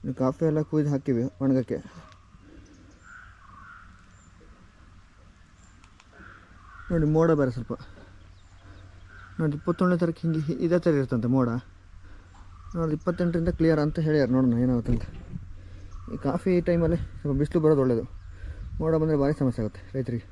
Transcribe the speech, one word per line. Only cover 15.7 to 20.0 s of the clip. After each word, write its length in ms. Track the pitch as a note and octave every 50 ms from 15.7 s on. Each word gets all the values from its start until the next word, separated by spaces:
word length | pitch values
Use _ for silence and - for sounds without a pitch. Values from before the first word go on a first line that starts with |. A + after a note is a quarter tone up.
| - - - - - - - -
ಈ 40 | - - -
ಕಾಫಿ 260 | - - F3+ - F#3+ F3+ F3 E3+ F3+
ಟೈಮಲ್ಲಿ 300 | F3 E3+ E3+ D#3+ F3 E3+ - - - -
ಸ್ವಲ್ಪ 160 | - D3 C3+ C3+
ಬಿಸಿಲು 200 | D3 D3 - F3 D#3
ಬರೋದು 160 | D#3 D#3 C#3 C3
ಒಳ್ಳೇದು, 200 | B2+ A#2+ A2+ - - - - - - - - - - - - - - - -
ಮೋಡ 120 | D#3+ D#3+ D#3+ D#3+
ಬಂದರೆ 160 | D#3 D#3+ D#3 C#3+
ಭಾರಿ 120 | C#3 C#3 D3+ -
ಸಮಸ್ಯೆ 220 | C#3+ B2+ A#2 -
ಆಗುತ್ತೆ 200 | A2 G#2+ - - - - -
ರೈತರಿಗೆ. 320 | C3+